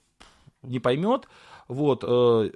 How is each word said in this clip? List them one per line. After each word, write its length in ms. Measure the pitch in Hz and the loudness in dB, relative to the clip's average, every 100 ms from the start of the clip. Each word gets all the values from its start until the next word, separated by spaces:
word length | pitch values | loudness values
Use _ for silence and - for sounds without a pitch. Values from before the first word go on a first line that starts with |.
| _ _ - _ _ _ | _ _ -20 _ _ _
не 160 | 127 123 | -10 -4
поймёт. 480 | 123 139 190 254 - - - - - | -2 -2 0 -2 -6 -20 -20 -20 -12
Вот, 340 | 131 147 127 | -2 0 0
э, 480 | - 123 120 117 104 | 0 2 4 4 0